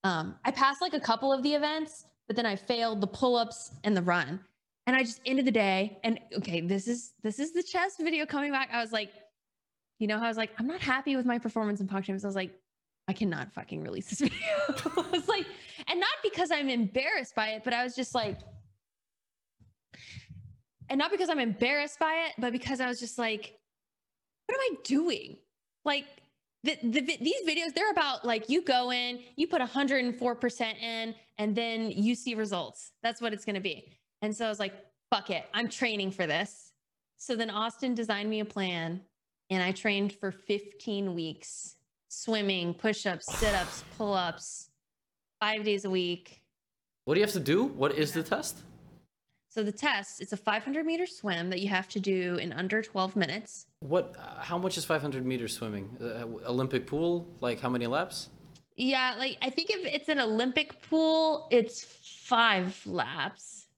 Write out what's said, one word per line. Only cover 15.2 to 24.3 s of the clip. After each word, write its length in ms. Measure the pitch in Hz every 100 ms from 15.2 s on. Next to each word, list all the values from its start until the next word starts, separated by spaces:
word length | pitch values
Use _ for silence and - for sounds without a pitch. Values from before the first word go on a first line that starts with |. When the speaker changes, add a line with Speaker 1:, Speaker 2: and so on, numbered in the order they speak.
| -
Speaker 1:
like, 180 | 427 330 - - - -
and 100 | 349
not 100 | 403 605
because 260 | 415 - 339
I'm 180 | 311 269
embarrassed 680 | 240 202 254 269 427 247 -
by 140 | 214
it, 160 | 220 247
but 80 |
I 100 | 240
was 100 | 247
just 220 | 247 247 247
like, 220 | 214 202 - - - _ _ _ _ _ _ _ _ _ - _ _ - - - - - - - _ _ -
and 80 | 269
not 140 | 311
because 180 | 392 349
I'm 100 | 302
embarrassed 600 | 233 208 240 285 294 -
by 260 | 320 330 320
it, 60 | -
but 120 | 247
because 280 | 247 247 262
I 80 | 254
was 120 | 240
just 180 | 233 -
like, 400 | 226 214 - - _ _ _ _ _ _ _